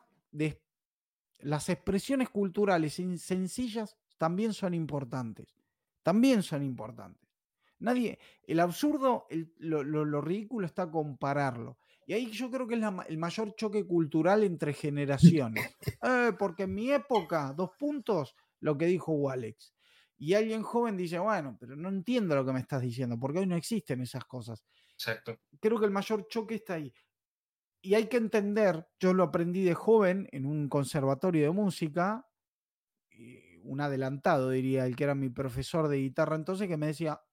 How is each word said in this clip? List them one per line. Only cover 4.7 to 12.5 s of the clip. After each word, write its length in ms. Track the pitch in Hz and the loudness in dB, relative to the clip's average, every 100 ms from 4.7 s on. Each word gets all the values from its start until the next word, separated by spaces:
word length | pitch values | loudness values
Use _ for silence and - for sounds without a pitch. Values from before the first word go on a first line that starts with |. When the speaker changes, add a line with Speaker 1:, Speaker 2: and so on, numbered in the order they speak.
Speaker 1:
importantes. 800 | 170 151 143 127 135 117 104 - _ _ _ _ _ | -2 -2 -4 -4 -6 -8 -10 -18 _ _ _ _ _
También 400 | - 202 269 240 | 0 4 6 4
son 200 | 175 147 | 2 -2
importantes. 680 | 139 120 110 117 95 - _ _ _ _ _ - | -4 -6 -10 -14 -18 -20 _ _ _ _ _ -8
Nadie, 400 | 196 247 233 - - _ | -2 0 -2 -4 -14 _
el 160 | - 165 | -2 2
absurdo, 640 | 175 165 294 285 262 233 - | 2 2 0 2 2 0 -2
el, 240 | 160 160 _ | -8 -8 _
lo, 260 | 160 156 | -4 -2
lo, 220 | 139 151 151 | 0 0 0
lo 160 | 147 | 0
ridículo 440 | 147 196 214 240 175 | -2 -4 -4 -6 -4
está 220 | - 180 | -4 -4
compararlo. 880 | 160 151 127 139 143 139 120 120 127 _ _ - | -2 -4 -4 -2 0 0 -4 -8 -14 _ _ -6
Y 80 | |
ahí 180 | 202 247 | -4 -4
yo 200 | 214 254 | -6 -6